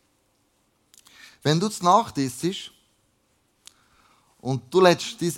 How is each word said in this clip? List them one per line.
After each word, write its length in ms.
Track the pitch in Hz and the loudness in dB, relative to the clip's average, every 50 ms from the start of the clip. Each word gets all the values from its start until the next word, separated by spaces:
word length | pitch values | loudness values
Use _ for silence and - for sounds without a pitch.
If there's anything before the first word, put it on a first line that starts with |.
| _ _ _ _ _ _ _ _ _ _ _ _ _ _ _ _ _ _ _ - _ _ - - - - - _ - | _ _ _ _ _ _ _ _ _ _ _ _ _ _ _ _ _ _ _ -20 _ _ -20 -20 -20 -20 -16 _ -2
Wenn 160 | 139 151 165 | 0 0 2
du 100 | 190 220 | 0 -2
zu 140 | 214 - 175 | -4 -2 2
Nacht 340 | 175 180 160 131 - - 143 | 4 4 4 2 0 -4 -4
isst 540 | 139 131 123 - - 170 196 - - - - _ _ _ _ _ _ _ _ _ _ _ _ _ _ _ _ _ _ - - _ _ _ _ _ _ _ _ _ _ _ _ _ | -4 -4 -6 -6 -6 -6 -6 -8 -10 -18 -20 _ _ _ _ _ _ _ _ _ _ _ _ _ _ _ _ _ _ -20 -20 _ _ _ _ _ _ _ _ _ _ _ _ _
und 340 | - 123 135 127 - - - | -8 -6 -6 -6 -6 -4 2
du 80 | 180 | 4
lässt 400 | 185 180 170 - - - - - | 6 6 4 4 0 -8 -8 -6
dein 140 | 170 175 - | -6 -6 -6